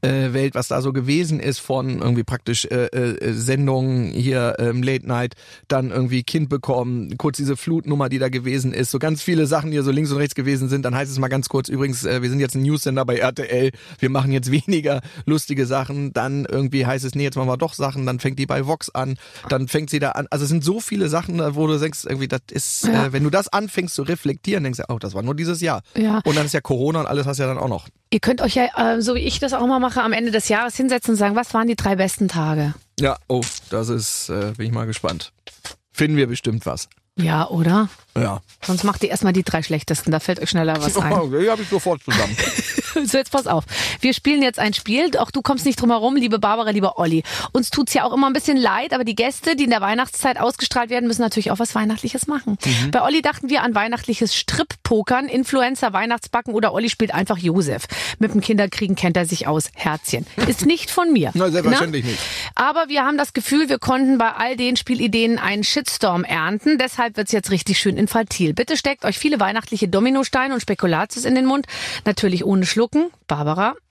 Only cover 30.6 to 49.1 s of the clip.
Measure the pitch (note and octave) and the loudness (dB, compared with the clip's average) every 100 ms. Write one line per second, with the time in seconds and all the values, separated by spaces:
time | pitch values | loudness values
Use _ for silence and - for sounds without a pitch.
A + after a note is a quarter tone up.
30.6 | A#3+ - C4 B3 - A3 G3+ G#3 B3 A3+ | 0 0 0 0 0 2 2 2 0 0
31.6 | A3+ A3+ G#3 F#3+ F#3+ - F#3+ E3+ D#3 D#3 | 0 0 0 2 0 2 0 2 0 2
32.6 | D3 D3+ _ - C#3 C3 _ B2 A#2+ - | 0 -4 _ -2 0 -2 _ -2 -2 -8
33.6 | - A2 A2+ A#2 G#2 - - F#2+ G#2 A2 | -6 -4 -2 -2 -4 -6 -4 -4 -4 -4
34.6 | A2 A#2 A2+ A2 E2 E2 - _ - - | -4 -4 -4 -4 -4 -4 -10 _ -20 -18
35.6 | - - _ - D3+ D3+ B2+ A#2+ - A2 | -18 -18 _ -2 2 4 2 0 -2 -2
36.6 | - B1+ - _ _ - E3 D#3 E3 F3 | -4 -6 -10 _ _ -2 0 2 0 2
37.6 | E3 F#3+ G#3+ - _ - A#2 F#2+ - - | 4 4 2 -4 _ -2 -2 -2 -10 -14
38.6 | - F#3 G3+ F#3+ G3+ F#3+ G3+ F#3 F3+ D#3+ | -4 0 0 0 -2 0 2 2 0 -2
39.6 | D#3+ D#3 - D#3 - D#3 - F3 - E3+ | -2 -4 -2 -2 0 0 0 -4 0 0
40.6 | D#3+ D#3 D3 G3+ E3 F#3 D#3 C#3 G3+ A3 | 2 0 0 0 2 2 2 0 2 0
41.6 | G3 G3 - D#3+ - A#2+ G#2 A2+ - - | 0 0 0 -2 0 0 0 -2 -2 -4
42.6 | - - - E4 C#4+ C4+ C4+ C#4+ B3+ E3 | -4 -4 -2 -2 0 0 2 -2 0 -2
43.6 | - - - - B3+ - - D4 C4 - | -2 -6 -4 0 0 2 2 4 2 2
44.6 | G#3+ G3+ - A#3 E4 - - C#4 - C4+ | 0 0 0 2 2 0 0 -2 -2 0
45.6 | A3 - A#3+ A#3 A3 C#4 A#3+ G#3+ G#3 A3 | 2 2 2 4 4 2 2 2 2 2
46.6 | A3 G#3 F#3+ - E3+ D#3+ - - - - | 2 2 2 2 2 2 0 -8 -2 0
47.6 | A#3+ - C4+ - - C4+ C#4 C4+ - C4+ | 0 0 0 2 0 2 2 2 2 2
48.6 | A#3 F#3+ D4 B3+ A#3 | 2 0 -2 -2 -2